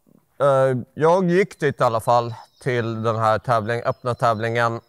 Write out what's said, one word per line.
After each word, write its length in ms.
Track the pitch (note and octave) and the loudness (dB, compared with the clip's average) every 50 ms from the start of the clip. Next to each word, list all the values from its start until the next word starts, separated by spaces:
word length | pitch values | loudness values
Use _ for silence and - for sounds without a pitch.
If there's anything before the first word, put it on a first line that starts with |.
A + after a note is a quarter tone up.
| _ _ _ _ _ _ _ - | _ _ _ _ _ _ _ 0
eh, 380 | C3 C#3+ C3+ C3+ C3+ C3 C3 B2 - - - | 0 2 4 4 2 2 0 -2 -4 -8 -6
jag 360 | - D3 D#3+ E3+ F#3+ F#3+ F3 | 0 2 2 4 2 2 2
gick 300 | E3+ F#3 G3+ - - - | 2 2 0 0 -4 -4
dit 200 | E3 C#3+ - - | -4 -2 -2 0
i 40 | C#3 | 0
alla 160 | B2 A2+ A2+ | 0 0 0
fall 340 | - B2 A#2+ A#2+ A#2+ A#2 A2+ - - - _ _ | 0 2 2 2 2 -2 -6 -12 -18 -20 _ _
till 420 | - C#3+ B2 A#2+ A2+ A2+ A2 A2 A2 | -6 -4 -2 -2 -2 -2 -4 -4 -2
den 140 | A#2 A2 | -2 -2
här 220 | A2 A2+ A2 A2 G#2 | 0 0 0 0 0
tävling-, 440 | - - A#2+ A2+ G#2 G#2+ A#2 A#2 - | 0 0 -2 0 0 -2 -4 -4 -4
öppna 320 | C3 B2+ - - B2 A#2+ | -4 -6 -4 -4 -6 -4
tävlingen. 640 | - B2+ A#2 A2+ G#2 A2+ A#2 A2+ A#2+ A#2 A#2 A2+ A#2 - | -2 0 0 0 0 -2 -2 -2 0 0 -2 -2 -6 -10